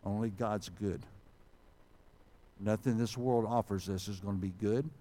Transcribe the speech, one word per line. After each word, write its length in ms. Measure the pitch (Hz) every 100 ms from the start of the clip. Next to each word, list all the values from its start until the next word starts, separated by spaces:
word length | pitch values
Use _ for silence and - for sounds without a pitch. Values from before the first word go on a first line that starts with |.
| 98
Only 240 | 104 113
God's 400 | 98 117 104 -
good. 320 | 87 101 87 - - - - - - - - - - - - - - - -
Nothing 380 | 101 107 127 113
this 200 | 117 -
world 280 | 123 123 110
offers 400 | 120 110 98 90
us 180 | 95 95
is 120 | 98
gonna 180 | 98 98
be 160 | 95 92
good 300 | 104 117 151 -